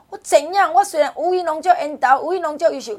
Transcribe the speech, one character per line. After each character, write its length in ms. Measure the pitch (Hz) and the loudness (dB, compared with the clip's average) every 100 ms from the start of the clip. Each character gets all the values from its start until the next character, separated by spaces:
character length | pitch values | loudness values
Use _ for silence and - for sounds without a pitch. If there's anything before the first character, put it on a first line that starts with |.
| _ | _
我 80 | 403 | -18
怎 320 | - 311 302 | 2 2 2
样？ 180 | 392 330 | 0 2
我 120 | 359 | 2
虽 160 | 392 311 | 2 0
然 120 | 277 - | -2 -2
吴 180 | 339 | -2
怡 80 | 370 | -2
农 180 | 330 311 | -2 0
足 100 | 349 | 2
缘 300 | - 294 294 | 0 -2 -2
投， 200 | 254 262 | 2 2
吴 120 | 302 | 0
怡 60 | 370 | -4
农 160 | 320 302 | -4 -2
足 100 | 320 | -2
优 140 | 277 | -2
秀， 160 | 220 | -8